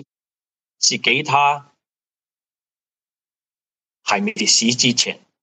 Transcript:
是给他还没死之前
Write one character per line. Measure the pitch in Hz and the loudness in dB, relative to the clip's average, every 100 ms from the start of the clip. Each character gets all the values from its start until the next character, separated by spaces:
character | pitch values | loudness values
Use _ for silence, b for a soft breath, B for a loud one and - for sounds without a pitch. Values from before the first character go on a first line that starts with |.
| - _ _ _ _ _ _ - | -6 _ _ _ _ _ _ -4
是 | - 120 | -2 0
给 | 117 135 | 0 -2
他 | 147 139 143 143 - _ _ _ _ _ _ _ _ _ _ _ _ _ _ _ _ _ _ _ _ _ _ _ | 0 2 2 0 -8 _ _ _ _ _ _ _ _ _ _ _ _ _ _ _ _ _ _ _ _ _ _ _
还 | - 101 | -4 -2
没 | 101 - 104 | -2 -2 0
死 | - 113 | 2 2
之 | 123 127 | 2 0
前 | 123 104 - _ _ | 0 -2 -6 _ _